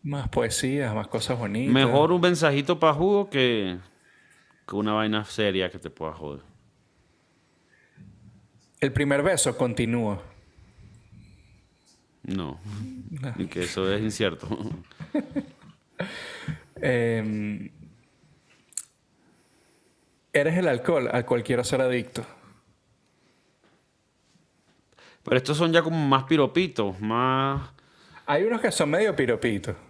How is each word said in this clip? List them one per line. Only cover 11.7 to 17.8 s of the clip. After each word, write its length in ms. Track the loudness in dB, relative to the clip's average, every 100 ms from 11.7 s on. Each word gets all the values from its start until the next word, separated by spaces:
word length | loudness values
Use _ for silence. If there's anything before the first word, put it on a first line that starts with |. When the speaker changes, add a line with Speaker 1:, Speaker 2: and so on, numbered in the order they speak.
| _ _ _ _ _
Speaker 2:
No. 380 | -8 -6 -6 -8 -12 -12 -12 -12 -14
Speaker 1:
No. 240 | -10 -10 -6
Speaker 2:
Y 80 | -6
que 160 | -4
eso 280 | -4 -2 0
es 80 | 0
incierto. 460 | -2 0 -2 -2 -8
<laughs> 60 | -6 -6 -10 -14 -18 -6 -4 -4 -8 -8 -18 -20 -20 _ -12 -10 -10 -14 -12 -10 -10 -12 -6 -2
Speaker 1:
Em, 840 | 0 0 0 -2 -4 -4 -6 -10 -16